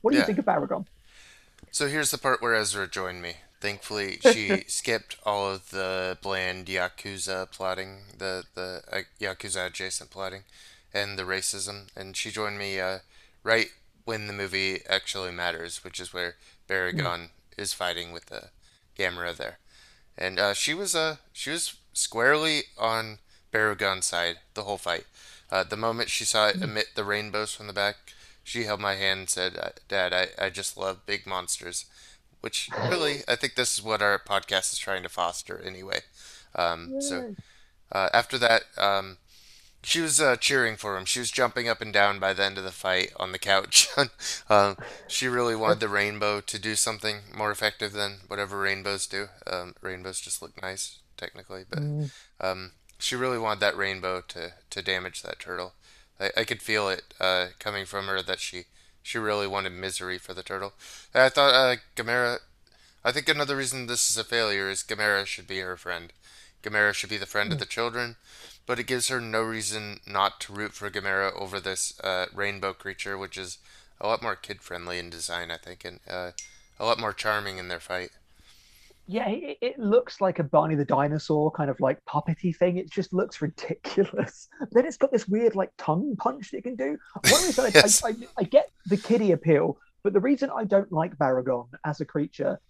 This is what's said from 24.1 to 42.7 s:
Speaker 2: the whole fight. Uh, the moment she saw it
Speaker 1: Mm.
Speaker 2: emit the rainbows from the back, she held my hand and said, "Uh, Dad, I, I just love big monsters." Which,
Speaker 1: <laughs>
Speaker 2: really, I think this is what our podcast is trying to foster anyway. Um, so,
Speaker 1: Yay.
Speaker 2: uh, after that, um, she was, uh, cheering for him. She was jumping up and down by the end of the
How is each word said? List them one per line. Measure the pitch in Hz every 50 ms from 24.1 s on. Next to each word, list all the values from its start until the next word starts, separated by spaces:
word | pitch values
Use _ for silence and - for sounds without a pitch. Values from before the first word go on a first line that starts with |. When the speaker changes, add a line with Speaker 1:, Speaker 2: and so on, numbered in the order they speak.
| - 87 85 87 85 - - _ _
Speaker 2:
the | 107 101
whole | 98 104
fight. | 92 - 87 85 - - - _ - - - - - _ -
Uh, | 95 95 95
the | - 107
moment | 104 113 113 113 117 117 -
she | - - 113
saw | - - 110 107
it | 104 98
Speaker 1:
Mm. | 92 -
Speaker 2:
emit | - 107 107 107 - -
the | 117 104
rainbows | 101 104 107 107 104 101 104 107 - -
from | - 107
the | 104 98
back, | 101 101 101 101 - _ - - - - - - _ _
she | - - 117 113
held | 107 107 98
my | 104 98 98
hand | 95 98 98 95 95
and | 95 -
said, | - 92 92 92 87
"Uh, | 82 - 85 - - _
Dad, | _ 101 98 90 90 90
I, | 90 92 87 - - 95
I | 95
just | 90 98 98 - -
love | 98 92 95 92 95 _
big | - 104 98 -
monsters." | 98 95 92 90 90 - - - 87 90 - - _ _ - - - - _ _ _ _ _
Which, | - 113 - - - -
Speaker 1:
<laughs> | - - 117 120
Speaker 2:
really, | 180 175 156 147 139 143 -
I | - 123
think | - - 131 -
this | - 123 - -
is | - 101
what | 110 110 104
our | 104 101 101
podcast | 98 - - 101 98 - - 98 95 - - -
is | -
trying | - - 98 92 90
to | 90
foster | - - 87 85 90 - - - 92 87
anyway. | 90 95 92 92 92 98 - - - _ _ - - - - - - _ _
Um, | - 85 85 85 82 85 85 262 269
so, | 277 277 90 -
Speaker 1:
Yay. | 254 226 196 - - - - - - _ _ _ - _
Speaker 2:
uh, | - 98 95 - -
after | 117 120 - 131
that, | 123 120 113 113 110 - - -
um, | - 98 101 98 98 98 95 95 - _ _ - - - - - - - - _ _ -
she | - - 165
was, | 165 160 139 -
uh, | 156 135 123
cheering | 117 - - 143 131 123 113 110
for | - - 104 98
him. | 95 95
She | - - 123
was | 120 113
jumping | - - 127 120 - 123 120
up | 117 113 -
and | 117 107 101
down | 104 101 101 101 98
by | 95 95 95
the | 95 98
end | 98 98
of | 98 95
the | 95